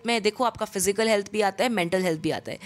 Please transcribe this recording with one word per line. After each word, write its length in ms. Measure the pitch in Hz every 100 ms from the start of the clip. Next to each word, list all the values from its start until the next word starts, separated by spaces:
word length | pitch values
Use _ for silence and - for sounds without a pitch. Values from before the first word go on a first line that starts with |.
| 226
में 160 | 233
देखो 220 | 208 208
आपका 220 | 240 - 214
फिजिकल 420 | 196 185 202 220
हेल्थ 240 | 208 196
भी 80 | 214
आता 240 | 196 190
है, 60 | 247
मेंटल 320 | 214 170 185
हेल्थ 180 | 185 160
भी 100 | 156
आता 220 | 123 -
है। 60 | -